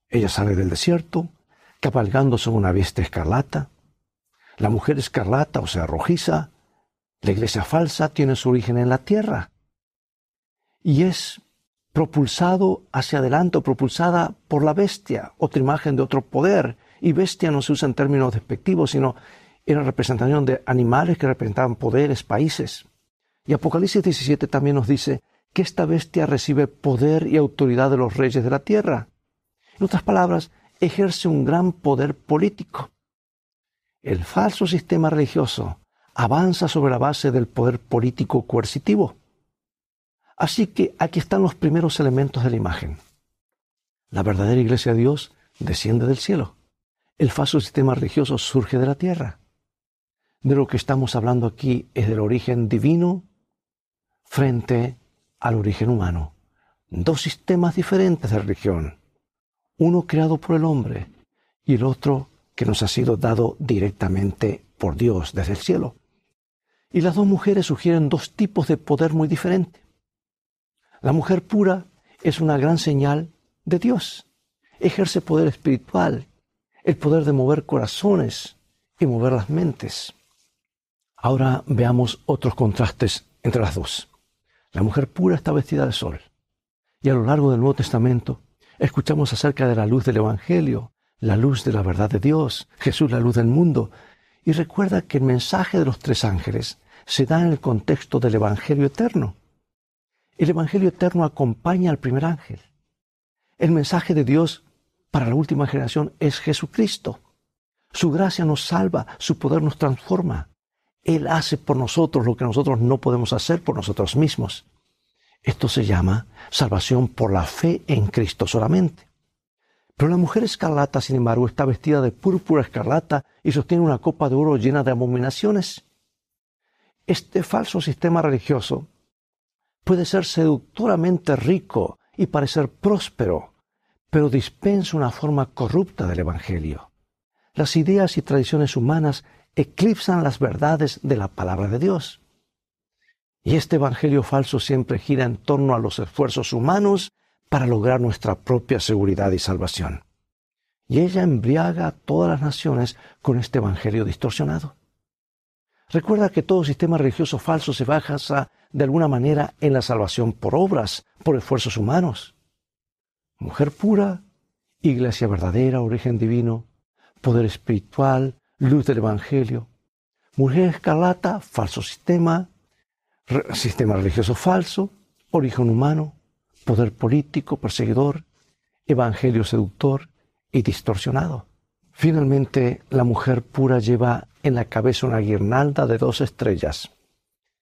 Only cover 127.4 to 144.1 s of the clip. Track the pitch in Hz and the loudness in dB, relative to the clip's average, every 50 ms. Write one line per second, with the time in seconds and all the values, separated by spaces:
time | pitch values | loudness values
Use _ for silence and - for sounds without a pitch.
127.4 | 170 - - 226 220 - - 180 147 156 131 - - 170 170 170 156 151 135 120 | -4 -2 -2 -4 -2 -2 -4 -4 -4 -4 -4 -2 0 2 2 2 2 2 0 0
128.4 | - - 147 123 - - 131 135 151 - _ _ _ _ _ _ _ _ _ _ | 0 0 -2 -2 -2 -4 -6 -6 -8 -10 _ _ _ _ _ _ _ _ _ _
129.4 | _ _ _ _ _ _ _ _ - - 185 175 175 - - 190 170 - - 165 | _ _ _ _ _ _ _ _ -2 0 2 2 2 0 0 -2 -2 -2 0 2
130.4 | 165 156 147 131 - _ - - 220 233 190 165 160 180 185 170 - - 143 123 | 2 2 2 0 -2 _ -8 -4 -2 0 0 2 2 2 0 0 0 0 0 0
131.4 | 113 139 190 185 - - - 113 90 - - _ _ _ _ - 123 - - 151 | 2 0 0 0 -2 -4 -4 -2 -2 -4 -6 _ _ _ _ -2 -2 0 0 0
132.4 | 139 135 - 160 143 127 - _ - 202 214 185 - - - - 120 95 87 76 | -2 0 0 -2 -2 -2 -2 _ 0 2 2 0 -2 -4 -4 -2 -2 0 -2 -2
133.4 | - - _ _ _ _ _ _ _ _ _ _ _ _ - 156 147 143 120 135 | -4 -8 _ _ _ _ _ _ _ _ _ _ _ _ 2 2 2 4 2 0
134.4 | - - - _ - 202 202 196 175 - 165 156 139 120 - - - 151 147 143 | -2 -2 -6 _ 0 0 2 0 0 -2 -2 -2 -2 -2 -4 -4 -2 -2 0 0
135.4 | 131 123 - - 127 107 - 175 196 180 - - - 90 87 85 87 80 85 82 | -2 -2 -4 -4 -4 0 0 0 0 -2 -4 -6 -4 -4 -2 -2 -2 -4 -4 -6
136.4 | - - 95 85 78 78 71 - - - _ _ _ _ _ _ _ _ _ _ | -6 -6 -6 -4 -4 -6 -8 -10 -14 -20 _ _ _ _ _ _ _ _ _ _
137.4 | _ _ - - 151 - - 165 151 175 196 202 190 175 - 165 - - 139 139 | _ _ -4 -4 -2 0 2 0 2 4 2 2 2 0 0 -2 -2 0 0 0
138.4 | 123 - - 151 147 139 - 135 117 131 156 165 156 147 135 - - _ _ _ | 0 2 0 0 0 0 0 0 0 0 0 2 0 0 -2 -4 -8 _ _ _
139.4 | _ _ - - 135 - - - 175 226 214 - - - 185 175 160 139 117 - | _ _ -2 -2 -2 -2 -2 0 2 2 2 0 0 0 0 2 0 0 0 -2
140.4 | 139 120 - - 147 147 160 151 156 139 - - - 139 135 107 98 95 - - | -2 -2 -2 0 0 0 2 2 0 -2 -4 -4 -2 -2 -2 -2 -2 -4 -6 -6
141.4 | 95 92 92 90 101 98 107 123 160 196 190 165 - - - _ _ _ _ _ | -6 -4 -2 -2 -2 -2 -2 0 0 0 0 -2 -4 -8 -14 _ _ _ _ _
142.4 | _ _ _ _ _ _ _ _ _ _ _ _ _ _ _ _ _ _ _ _ | _ _ _ _ _ _ _ _ _ _ _ _ _ _ _ _ _ _ _ _
143.4 | - - 135 156 - - 170 151 143 135 123 - - 151 | -4 0 0 0 0 0 0 0 0 0 -2 0 0 2